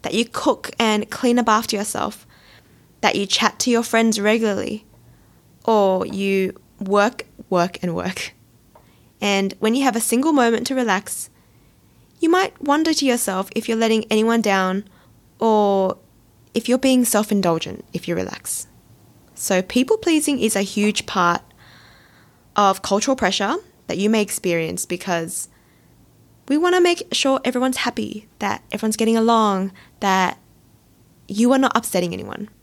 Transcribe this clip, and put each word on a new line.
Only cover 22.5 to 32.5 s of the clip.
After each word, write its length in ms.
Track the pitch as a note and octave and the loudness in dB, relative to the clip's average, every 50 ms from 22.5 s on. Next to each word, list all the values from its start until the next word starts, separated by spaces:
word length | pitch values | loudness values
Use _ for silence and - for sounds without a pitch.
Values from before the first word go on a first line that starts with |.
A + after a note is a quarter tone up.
| _ | _
of 260 | G#3 G#3 G3 F#3+ - | 2 2 2 2 0
cultural 340 | - - G3 G#3 - C#4 C4+ | -2 -2 -2 0 0 0 0
pressure 400 | C4 A3+ F#3 F#3+ - G3+ G#3 D4 G4 - - _ _ _ | 0 0 -2 0 0 -2 -2 -2 -4 -6 -12 _ _ _
that 140 | - F3+ E3+ | -8 -4 -2
you 100 | G3 G#3+ | 0 2
may 120 | A3 A3 | 2 2
experience 640 | G#3 G#3 - - - F#3 E3+ E3 E3 D#3+ F3+ F3+ - | 0 -2 -4 -6 -2 -2 -2 -2 -2 -4 -6 -8 -6
because 640 | - F3+ F3 - G3+ F3 E3+ E3 E3+ - - - - _ _ _ _ _ _ _ _ _ _ _ _ _ _ _ _ _ _ _ | -8 -8 -8 -4 -4 -4 -4 -4 -6 -10 -10 -12 -12 _ _ _ _ _ _ _ _ _ _ _ _ _ _ _ _ _ _ _
we 100 | - C#4 | -2 0
wanna 220 | D4+ E4+ F4+ F4+ F#4 | 2 2 2 4 4
make 240 | F4 F4 F4 F4 - - | 4 4 2 0 -4 -6
sure 300 | - - - C4+ C4+ C4 - | -4 -2 0 0 0 0 -2
everyone's 340 | B3+ B3+ B3 B3+ C4 B3+ | -2 -2 0 0 0 -2
happy, 500 | - - B3 - A#3 G#3+ G#3 - G#3 - _ _ _ | -2 -4 -4 -4 -4 -8 -8 -10 -14 -16 _ _ _
that 240 | G#3 G3 G#3+ - _ - | -6 -6 -6 -6 _ -10
everyone's 240 | - G3+ - A3 A3 | -8 -4 -2 -2 -2
getting 220 | - A3+ A3 A3+ | 0 0 2 2
along, 560 | A3+ A3 A#3 A#3 A3+ A3 G#3 G3 F#3+ F#3+ G3 F#3 - - - _ _ | 2 4 4 4 4 4 2 2 0 -2 -4 -8 -14 -20 -20 _ _
that 380 | - G3 F#3+ F#3+ F#3 - - - _ _ _ _ _ _ _ _ _ _ _ _ _ _ _ _ _ | -2 0 2 2 0 0 -2 -8 _ _ _ _ _ _ _ _ _ _ _ _ _ _ _ _ _
you 240 | - G3+ G#3 A#3 A#3+ | -8 0 2 4 4
are 60 | C4+ | 4
not 180 | C4 C4+ - - | 4 2 2 0
upsetting 380 | A#3+ A3+ - - F#3 F3 E3+ E3+ | -2 -4 0 -2 -2 -2 -2 -6
anyone. 360 | F#2+ - G2+ - - G#3 G#3+ | -8 -10 -12 -12 -12 -14 -14